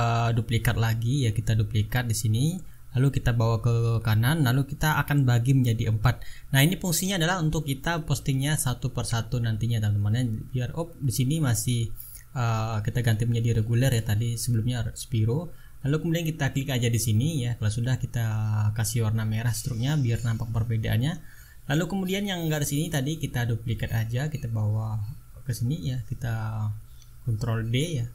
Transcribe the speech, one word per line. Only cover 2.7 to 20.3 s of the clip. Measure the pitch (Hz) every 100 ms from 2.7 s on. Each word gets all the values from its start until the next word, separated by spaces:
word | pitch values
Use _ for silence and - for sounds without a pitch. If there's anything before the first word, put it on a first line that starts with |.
| - - 123
Lalu | 139 -
kita | - 117
bawa | 113 113
ke | 117 117 117 113
kanan, | 110 107 117 165 127
lalu | 131
kita | 135 147 156 147
akan | 143 143 127
bagi | 120 120
menjadi | 135 120 113 113
empat. | 110 123 - - - - 135
Nah, |
ini | 147 180
fungsinya | 185 160 185 196
adalah | 160 185
untuk | 156 160 139
kita | 127 - 170 165
postingnya | 139 - 135 135 151
satu | - 120 131 -
per |
satu | 110 113 110 123
nantinya, | 117 107 117 117
teman-teman, | 107 104 101 113
ya. | 127 110 -
Biar, | 127 123 156
oh, | 165 -
di | 135
sini | 110 127 160
masih, | 139 113 - 120 117 - - - -
eh, | 139 117 110 110 110
kita | 107 123
ganti | 117 110 117
menjadi | 117 117 117
reguler | 110 120 135
ya, | 120
tadi | 110 104 120 117
sebelumnya | - 113 117 123 95 -
Spiro. | - 113 110 123 170 - - -
Lalu | 131 151
kemudian | 160 165
kita | 160 156 135 139
klik | 131
aja | 127 120
di | 117
sini | 110 107 143 160
ya. | 120 117
Kalau | 110
sudah, | 110 120 131
kita | - 120 113 110 110 107 107
kasih | 110 107 120
warna | 110 110 110
merah | 110 117
struknya | 110 - 113 127 156
biar | 120 110
nampak | 117